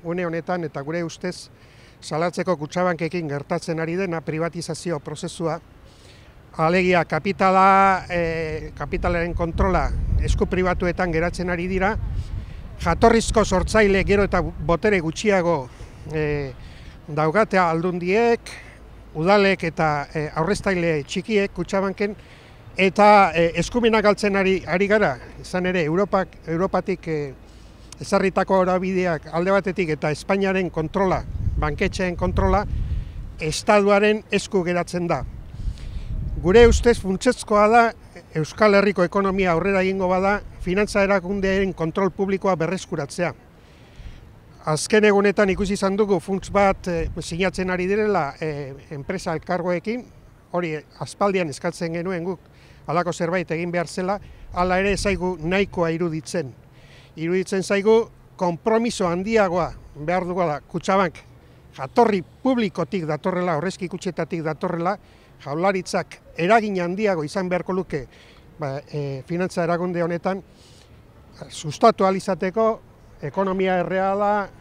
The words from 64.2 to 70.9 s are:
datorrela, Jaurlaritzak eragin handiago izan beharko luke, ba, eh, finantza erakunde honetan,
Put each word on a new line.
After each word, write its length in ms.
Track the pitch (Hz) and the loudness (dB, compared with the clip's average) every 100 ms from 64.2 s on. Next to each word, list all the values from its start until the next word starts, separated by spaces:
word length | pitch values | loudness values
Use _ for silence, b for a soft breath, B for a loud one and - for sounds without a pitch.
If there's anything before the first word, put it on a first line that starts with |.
| 160 170 | -6 -4
datorrela, 540 | 156 156 185 175 170 196 b b b b | -6 -4 -4 -2 -2 -4 b b b b
Jaurlaritzak 760 | 143 147 185 190 180 190 160 - - - | -8 -2 0 0 -2 -4 -6 -12 -20 -4
eragin 420 | 170 226 214 190 | 4 4 4 -2
handiago 420 | 175 185 214 180 | -2 0 0 0
izan 260 | 147 208 185 | -2 -4 -2
beharko 240 | 180 175 | -2 -2
luke, 340 | 185 175 156 123 B B B B - | -4 -4 -6 -8 B B B B -10
ba, 220 | 147 135 - | -8 -8 -8
eh, 320 | 147 143 135 - | -8 -6 -8 -6
finantza 380 | 170 180 - | -4 -4 -2
erakunde 400 | 170 170 180 175 | -2 -2 -2 -2
honetan, 400 | 170 170 185 196 - B B B B | -2 -2 -4 -4 -8 B B B B